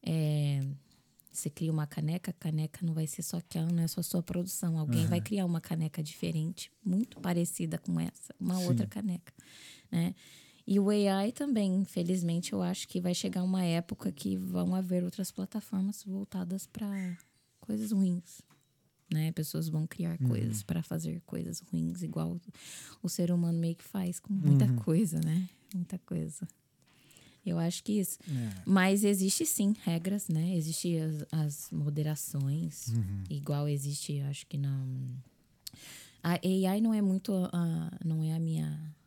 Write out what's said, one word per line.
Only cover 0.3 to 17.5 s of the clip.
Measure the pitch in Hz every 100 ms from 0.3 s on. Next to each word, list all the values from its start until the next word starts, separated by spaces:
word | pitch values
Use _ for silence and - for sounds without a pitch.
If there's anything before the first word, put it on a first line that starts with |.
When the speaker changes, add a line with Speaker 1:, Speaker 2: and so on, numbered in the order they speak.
| 151 143 139 135 139 _ _ _ _ -
Speaker 1:
você | - -
cria | - 160
uma | 160 151
caneca, | - 151 170 -
a |
caneca | - 160 156 156 -
não | 170
vai | 160 156
ser | -
só | 170 175
aquela, | - 165 165
não | 170
é | 165
só | -
sua | 170 180
produção. | 170 180 180 - 170 160
Alguém | 151 113
Speaker 2:
Uhum. | -
Speaker 1:
vai | 175
criar | - 208 180
uma | 165
caneca | - 160 156 160
diferente, | 151 - 170 165 160 180 - _
muito | 208 185 240 -
parecida | 185 175 170 - 165 165
com | - 170
essa, | - - - -
uma | - -
Speaker 2:
Sim. | 175
Speaker 1:
outra | 120 104
caneca, | 101 208 175 - - - - - - -
né? | 170 170 185 - - - - -
E | 202
o | 196
A | 208 202 190 202
I |
também, | - 285 226 202 185
infelizmente, | 190 - 175 185 170 170 175
eu | 202
acho | 180 185 -
que | 180
vai | 180
chegar | 175 196 185
uma | 185 190
época | 180 165 170 - 196
que | - 196 190
vão | 185 180 175
haver | 185 185 180
outras | 180 - 190
plataformas | - 190 220 - 190 190 208
voltadas | 202 190 202 185 180 190 -
pra | - 208 196 185 175 - _ _